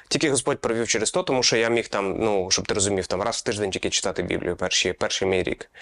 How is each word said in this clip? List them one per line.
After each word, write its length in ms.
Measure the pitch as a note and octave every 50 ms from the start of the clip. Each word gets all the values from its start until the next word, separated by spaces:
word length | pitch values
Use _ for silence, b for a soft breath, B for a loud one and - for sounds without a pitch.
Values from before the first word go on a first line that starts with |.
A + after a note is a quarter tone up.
| B
Тільки 220 | B - C3+ D#3+ C#3+
Господь 300 | C#3 B2+ - C#3+ C#3 -
провів 280 | - A#2 A2+ A#2 A#2
через 240 | - - G#2+ A2 -
то, 120 | - F3+ F3+
тому 200 | - C3+ B2+ A#2
що 140 | - C3
я 120 | A2+ A2+ A#2
міг 180 | A#2+ A#2 -
там, 280 | - - G2+ G2 F#2+ E2+ -
ну, 320 | A2 G#2+ G2+ F#2+ F2+ F#2+
щоб 160 | G2 F#2 F#2+
ти 60 | - F#2+
розумів, 340 | G#2 F#2+ G2+ G2+ F#2+ F2
там 140 | - G2 F#2
раз 160 | G2+ A#2 A2
в 40 | -
тиждень 300 | - B2+ G#2 G#2 G#2 G2
тільки 180 | - - - F#2
читати 340 | - - - G2 F2+ - F2+
Біблію 320 | F#2 F#2 - - - F2
перші, 380 | - F#2 F2+ - - - F2+ F2+
перший 340 | - - - - - G2
мій 160 | F#2+ F#2+ F#2 F2
рік. 280 | - - - - - B B